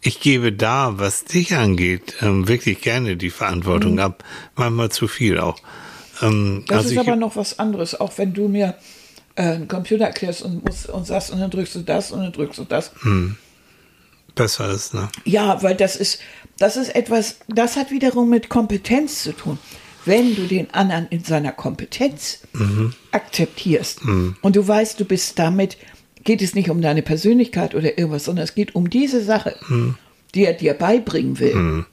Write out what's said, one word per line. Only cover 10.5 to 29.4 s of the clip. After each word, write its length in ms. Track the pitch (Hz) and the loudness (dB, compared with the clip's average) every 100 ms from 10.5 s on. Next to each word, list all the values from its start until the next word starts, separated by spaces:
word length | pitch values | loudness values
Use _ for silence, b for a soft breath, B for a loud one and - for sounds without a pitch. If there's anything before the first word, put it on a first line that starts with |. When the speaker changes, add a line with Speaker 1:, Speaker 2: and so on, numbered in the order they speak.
| 170 - | -4 -4
Speaker 2:
musst, 240 | - - | -6 -10
und 180 | - 170 | -10 -4
sagst, 240 | 190 - | -4 -4
und 80 | 185 | -4
dann 100 | 190 | -4
drückst 260 | 180 185 175 | -4 -6 -8
du 40 | |
das 320 | 170 165 196 | -4 -4 -4
und 100 | - | -6
dann 100 | 185 | -6
drückst 260 | 175 147 - | -4 -8 -6
du 60 | - | -4
das. 260 | 135 - - | -4 -4 -6
Speaker 1:
Hm. 360 | 117 98 90 107 b b b b b b b b _ - | 0 0 0 -6 b b b b b b b b _ -2
Besser 340 | 113 - 104 | -2 0 -4
ist, 240 | 98 - | -4 -6
ne? 140 | 101 101 - - | -8 -8 -8 -2
Speaker 2:
Ja, 380 | 202 208 185 | 0 2 2
weil 120 | 190 190 | 2 2
das 200 | 196 - | 0 0
ist, 240 | - - B B B - | -4 -4 B B B 0
das 180 | 208 226 | 0 2
ist 180 | 262 - | 0 0
etwas, 420 | 226 226 214 - - | 2 0 0 -6 -4
das 280 | 220 233 277 | 0 2 0
hat 120 | 269 | -2
wiederum 380 | 269 262 247 240 | 2 2 4 4
mit 200 | 233 226 | 4 4
Kompetenz 760 | 247 214 202 - 240 302 - | 0 0 -2 0 0 2 -4
zu 80 | - | -8
tun. 260 | - - 143 B B B B - | -8 -6 -8 B B B B 2
Wenn 300 | 208 247 208 | 4 4 2
du 80 | |
den 300 | 180 185 160 | 0 -2 -2
anderen 340 | - 196 165 170 | 0 0 0 -2
in 140 | 170 | -6
seiner 280 | 165 156 147 | -2 -2 -2
Kompetenz 880 | - - 156 - - 277 - - - - | -4 -8 -6 -10 -2 -2 -2 -10 -12 -12
Speaker 1:
Mhm. 400 | - 104 104 110 123 _ | -2 0 2 0 -4 _
Speaker 2:
akzeptierst 960 | - - - 165 - - 151 175 - 127 | -6 -6 -2 -2 -2 0 0 0 -6 0
Speaker 1:
Mhm. 300 | 95 90 95 | 0 0 0
Speaker 2:
und 140 | 196 196 | 4 4
du 120 | 196 | 4
weißt, 320 | 214 220 - | 2 2 -2
du 60 | 196 | -2
bist 340 | 185 - - | 0 -2 0
damit, 380 | 165 185 190 - B B B _ | 0 2 0 -2 B B B _
geht 180 | - 220 | 0 2
es 120 | 190 196 | 2 0
nicht 140 | 175 | 0
um 120 | 165 | 2
deine 200 | 165 151 | 2 2
Persönlichkeit 760 | 151 160 196 240 240 - 165 - | 0 0 4 4 4 0 -2 0
oder 220 | 156 - | 0 0
irgendwas, 280 | 170 151 156 | -2 -2 -4
sondern 180 | 175 | -4
es 120 | 160 - | -4 -2
geht 200 | 208 - | -2 0
um 140 | 175 | 0
diese 340 | 233 277 254 | 2 2 0
Sache, 320 | 208 220 | 2 0